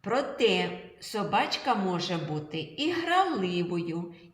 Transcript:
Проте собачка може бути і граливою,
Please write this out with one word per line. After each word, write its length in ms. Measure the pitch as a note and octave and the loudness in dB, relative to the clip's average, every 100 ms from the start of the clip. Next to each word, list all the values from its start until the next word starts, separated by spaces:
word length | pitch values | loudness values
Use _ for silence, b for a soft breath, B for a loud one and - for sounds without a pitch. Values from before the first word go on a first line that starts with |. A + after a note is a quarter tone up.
Проте 760 | G3 B3 C4+ - A3 F3+ F3 F3+ - - | 2 0 0 2 4 4 0 -4 -12 -16
собачка 760 | - G#3+ E3+ G3+ D4 - C#4 A3 | -8 -4 2 2 2 0 0 2
може 420 | F#3+ F3 D3+ E3+ | 2 0 -2 -2
бути 420 | D3+ D3+ D3+ D#3+ | -2 -4 -4 -8
і 320 | D3+ - D4+ | -8 -2 -2
граливою, 1200 | E4+ E4+ F4+ F#4+ C4 F3+ F3 F3 F3 E3+ D#3+ E3+ B B | 0 2 4 4 2 0 0 0 -2 -2 -4 -6 B B